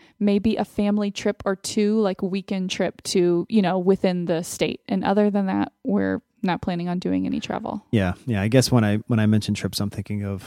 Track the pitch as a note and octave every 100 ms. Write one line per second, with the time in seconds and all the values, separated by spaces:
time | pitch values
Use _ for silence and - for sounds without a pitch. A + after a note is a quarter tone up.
0 | _ - G3+ G3+ A3 - G#3 - G#3 G#3
1 | G3+ - G#3 - - F#3+ - A3+ G#3 A3
2 | G3+ F#3 F#3+ G3 - G3 F#3 - F#3 -
3 | - G3 F3 F3 - A3 F3+ F#3 F3+ F#3+
4 | F#3+ F3+ F3 E3 F3+ - E3 - - G3
5 | - G3 G#3 G3+ F#3+ G3+ G3+ - - G3+
6 | - - - _ F#3 E3 - F3 F3 F3
7 | F3+ - - - - - A3 G#3+ - A2+
8 | F#2 F2+ - G#2 G#2 C3 B2 B2 G#2 G#2
9 | - A2+ G#2+ G#2+ G#2 G#2 G2 - G2+ -
10 | - G#2 G2+ F#2+